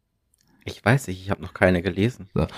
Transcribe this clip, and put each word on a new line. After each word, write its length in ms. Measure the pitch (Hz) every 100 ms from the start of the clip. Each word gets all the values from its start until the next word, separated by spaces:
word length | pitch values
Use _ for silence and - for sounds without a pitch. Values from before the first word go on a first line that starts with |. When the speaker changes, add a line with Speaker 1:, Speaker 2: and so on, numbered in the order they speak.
| _ _ _ _ _ _
Speaker 1:
Ich 180 | - -
weiß 260 | - 135 -
nicht, 120 | 92
ich 80 | 92
hab 100 | 101
noch 120 | 92
keine 280 | - 95 92
gelesen. 480 | 92 87 110 - 92
Speaker 2:
So. 120 | - 80